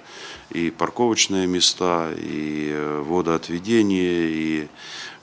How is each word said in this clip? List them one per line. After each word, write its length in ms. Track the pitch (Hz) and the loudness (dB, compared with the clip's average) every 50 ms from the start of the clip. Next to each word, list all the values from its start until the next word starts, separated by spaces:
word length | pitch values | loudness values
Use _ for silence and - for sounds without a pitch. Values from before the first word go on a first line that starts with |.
| - - - - - - - - - - | -10 -16 -18 -16 -16 -14 -16 -16 -16 -8
и 200 | - 85 85 82 | -4 -2 -2 -2
парковочные 800 | - - 87 78 - - 123 120 110 104 - - 98 95 92 90 | 0 0 -2 -2 0 2 2 2 4 2 2 2 2 0 2 2
места, 600 | 90 90 82 - - - 92 90 87 85 82 80 78 | 2 4 2 2 2 2 0 2 2 2 0 -2 -4
и, 540 | 78 78 78 76 76 76 76 76 76 76 76 | -6 -6 -6 -4 -4 -4 -4 -4 -2 -2 -2
э, 300 | 76 76 76 73 76 76 | -2 -2 -2 -2 -4 -4
водоотведение, 1300 | 71 73 85 90 85 82 82 80 - - 85 85 90 104 117 113 107 101 98 92 90 90 87 85 82 80 | -2 0 0 2 2 2 0 0 -2 -4 -6 -6 0 4 4 4 6 6 4 4 2 2 2 2 2 0
и, 380 | 80 80 78 78 78 78 76 73 - - - - - - - - - - | 0 -2 -2 0 -2 -2 -4 -6 -12 -16 -16 -14 -14 -12 -12 -14 -14 -14